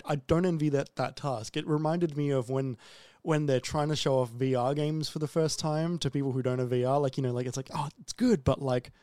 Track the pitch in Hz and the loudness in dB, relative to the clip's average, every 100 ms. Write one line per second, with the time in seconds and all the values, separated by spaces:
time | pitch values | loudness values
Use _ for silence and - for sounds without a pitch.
0 | - 147 - 165 185 165 151 139 143 - | 0 -4 2 2 2 2 2 0 0 -4
1 | 127 - 143 120 107 151 151 151 156 170 | -4 -4 -4 -4 -4 -6 0 0 2 0
2 | 170 147 143 135 120 131 135 120 - - | 0 0 0 0 0 -2 -2 -6 -12 -20
3 | - _ - 151 147 127 - 156 147 151 | -20 _ 0 2 4 2 0 -2 0 0
4 | 156 135 123 117 131 127 123 143 151 156 | 2 2 2 0 0 2 0 0 -2 -2
5 | 147 160 151 165 160 - 160 151 165 175 | -2 0 0 2 0 0 -2 0 -2 -2
6 | 139 143 139 131 127 127 127 123 123 143 | -2 0 0 0 0 0 0 0 2 2
7 | 139 131 131 123 127 123 131 - 143 - | 2 0 -2 -2 -4 -6 -6 -6 -6 -8
8 | - - 254 196 135 131 135 127 - - | -14 0 2 4 2 0 0 -2 -2 -12